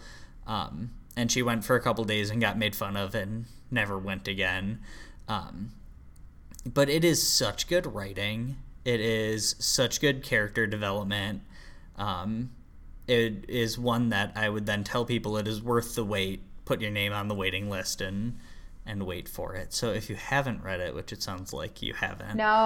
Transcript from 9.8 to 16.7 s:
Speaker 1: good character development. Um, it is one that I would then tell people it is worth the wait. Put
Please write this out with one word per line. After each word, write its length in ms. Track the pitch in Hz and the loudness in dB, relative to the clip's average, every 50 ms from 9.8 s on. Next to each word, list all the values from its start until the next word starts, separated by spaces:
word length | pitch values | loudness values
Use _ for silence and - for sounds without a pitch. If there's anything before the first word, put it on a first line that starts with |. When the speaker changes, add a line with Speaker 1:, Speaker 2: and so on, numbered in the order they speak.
| 123 117 - - | 4 4 4 4
Speaker 1:
good 200 | 151 143 135 135 - | 4 4 2 2 0
character 440 | - 127 110 104 104 - 117 113 | 2 4 4 4 4 2 2 2
development. 760 | 104 107 107 104 98 98 107 98 98 101 101 98 107 104 - - - - - - - - - - - - | 2 2 0 0 0 0 0 0 0 0 0 0 0 -2 -4 -8 -12 -16 -16 -16 -16 -16 -16 -16 -14 -6
Um, 540 | - 101 104 92 90 92 107 110 113 127 127 - - - - - - - - - - - | -4 -2 -2 -2 -2 -2 -2 -2 -2 -4 -6 -8 -14 -18 -18 -18 -16 -16 -14 -14 -8 2
it 380 | - 123 117 117 113 104 98 - - | 4 6 6 6 4 0 -4 -6 -2
is 300 | 113 123 113 113 113 123 | 0 0 2 2 0 0
one 300 | 120 120 117 120 120 117 | 2 2 4 4 4 4
that 220 | 104 98 104 - - | 4 4 2 0 0
I 140 | 110 107 107 | 0 0 2
would 180 | 107 107 104 | 2 2 0
then 160 | 107 104 104 98 | 0 0 0 0
tell 220 | - - 123 120 | 0 0 0 2
people 320 | - 120 113 101 107 107 | 2 0 0 2 0 0
it 100 | 107 101 | 0 0
is 140 | 107 107 107 113 | 0 -2 -2 0
worth 320 | 123 120 117 113 - - | 2 2 2 2 2 -2
the 80 | 120 110 | -2 0
wait. 360 | 101 104 98 95 95 95 - - - - - - | 0 2 2 2 0 0 -4 -8 -12 -14 -10 -2
Put 160 | - | -2